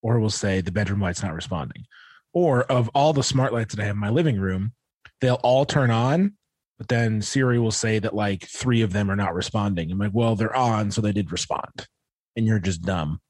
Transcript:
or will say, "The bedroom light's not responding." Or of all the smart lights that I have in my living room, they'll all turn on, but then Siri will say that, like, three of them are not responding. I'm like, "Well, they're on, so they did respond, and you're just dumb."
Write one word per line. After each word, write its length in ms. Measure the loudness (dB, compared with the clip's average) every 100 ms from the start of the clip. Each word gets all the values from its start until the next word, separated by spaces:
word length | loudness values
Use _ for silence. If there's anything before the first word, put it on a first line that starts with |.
or 180 | 2 2
will 100 | 2
say, 300 | 0 0 0
"The 140 | -2
bedroom 260 | -2 -2 0
light's 240 | -2 -4
not 100 | -6 -6
responding." 500 | -6 -6 -8 -12 -20 -20 -20 -20 _
Or 300 | 0 2 2
of 260 | 2 0 2
all 200 | 2 4
the 100 | 2
smart 300 | 2 2 0
lights 200 | 0 -4 -4
that 60 |
I 40 | -4
have 100 | -2
in 60 |
my 80 | 0
living 300 | 2 2 0
room, 320 | -2 -2 -4 -6 _ _ -20 _
they'll 140 | 0 2
all 300 | 4 4 4
turn 260 | 2 4
on, 460 | 4 2 2 0 -2 _ _ _ _
but 100 | -2
then 340 | 0 2 0
Siri 380 | -2 0 2 2
will 120 | 2
say 280 | 0 0 0
that, 160 | -2 -2
like, 320 | -2 -2 -8
three 340 | -6 0 2
of 120 | 2
them 180 | 2 0
are 40 | 0
not 180 | -2 -2
responding. 560 | -4 -2 -2 -2 -2
I'm 80 | -2
like, 140 | -2
"Well, 220 | 0 0 2
they're 200 | 0 0
on, 340 | 0 0 0
so 100 | 0
they 100 | 0
did 200 | 0 -2
respond, 560 | -6 -4 -6 -8 -14 -20 _ _ _ _ -2
and 120 | 0
you're 100 | 2
just 240 | 0 -4
dumb." 400 | -2 -2 -2 -6 _